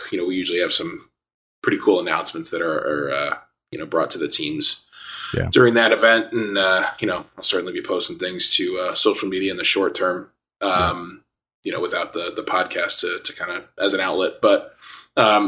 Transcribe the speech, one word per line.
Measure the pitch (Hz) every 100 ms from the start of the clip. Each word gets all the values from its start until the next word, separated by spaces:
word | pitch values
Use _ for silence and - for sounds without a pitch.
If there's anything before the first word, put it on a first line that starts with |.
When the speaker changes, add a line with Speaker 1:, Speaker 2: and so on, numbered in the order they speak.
| -
Speaker 1:
you | 95
know, | 87
we | 92
usually | 87 87
have | 85
some | - 85 - - _ _ _ _ _
pretty | - -
cool | - 90
announcements | 87 82 82 82 80
that | 85
are, | 85 78
are, | - 73 71
uh, | 69 71 - - _ _
you | 73
know, | 78
brought | 82 78
to | 87
the | 73
teams | - 76 78 71 - _ - - - -
Speaker 2:
Yeah. | - -
Speaker 1:
during | 127 123 117
that | 113
event. | 110 113 113 110
And, | 117 104 98
uh, | 95 92 95 -
you | 107
know, | 90 - -
I'll |
certainly | 95 92 90
be | 87
posting | - 90 85 85
things | 90 90 - -
to, | 90 92
uh, | 90 92
social | 107 98 98
media | 95 98
in | 90
the |
short | 87 101 92 -
term, | 90 90 - _ _ -
um, | 101 92 90 90 87 78 _ _ _ _
Speaker 2:
Yeah. | -
Speaker 1:
you |
know, | 85
without | 87 87 80
the, | 82 85 85
the |
podcast | 82 92 90 - 85 -
to, | 87 90
to | -
kinda | - 90 - - -
as | 98
an | 98
outlet. | 95 78 90 -
But, | 110 101 - - - - - -
um, | 113 107